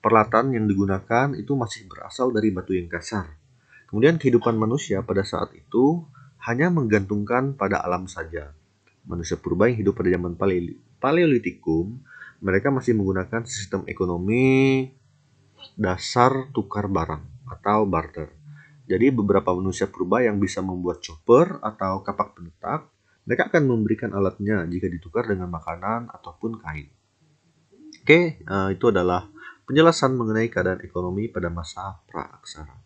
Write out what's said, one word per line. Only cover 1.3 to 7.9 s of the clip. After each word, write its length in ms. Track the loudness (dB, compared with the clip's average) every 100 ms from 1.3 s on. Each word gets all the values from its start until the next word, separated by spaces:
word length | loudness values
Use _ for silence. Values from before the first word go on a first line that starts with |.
| -4
itu 160 | -4
masih 320 | -4 -4 -8 -16
berasal 480 | -18 -16 -2 0
dari 160 | 2 0
batu 240 | -2 -4
yang 160 | -4 -4
kasar. 400 | -10 -6 -8 -8 -14 _ _ _ -20 _
Kemudian 320 | 4 4 6
kehidupan 400 | 4 4 2 0
manusia 480 | 0 -2 -2 -4 0
pada 160 | -2
saat 320 | -2 -6 -6
itu 480 | -10 _ 2 4 2 -6 -20 -20 _
hanya 260 | -4 0 2
menggantungkan 880 | 2 2 2 2 -4 0 -2 -2
pada 240 | -2 -2 0
alam 320 | -2